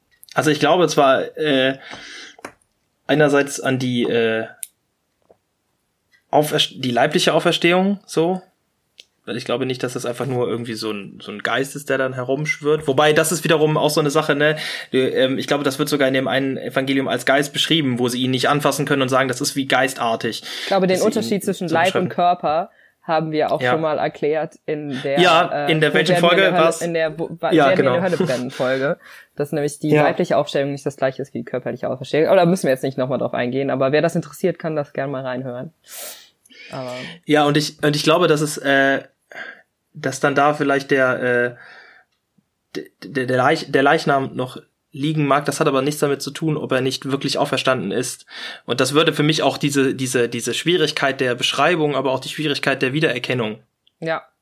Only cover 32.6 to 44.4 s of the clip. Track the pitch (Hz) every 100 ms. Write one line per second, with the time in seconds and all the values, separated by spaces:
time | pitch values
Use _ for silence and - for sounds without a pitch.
32.6 | 151 127 135 127 127 123 123 - 123 131
33.6 | 139 131 135 151 165 170 - - 180 165
34.6 | 165 156 143 - 139 135 131 127 131 123
35.6 | 160 _ - - - - - _ _ -
36.6 | - 135 127 127 127 - - 147 147 147
37.6 | 151 - 151 147 - 165 170 151 151 -
38.6 | 139 139 135 135 - _ _ - - -
39.6 | _ _ _ - 143 127 147 139 143 147
40.6 | 139 139 139 139 131 123 123 123 123 123
41.6 | - - - - _ _ _ _ _ _
42.6 | _ - - _ 95 - 123 127 131 160
43.6 | - 139 139 160 160 139 131 123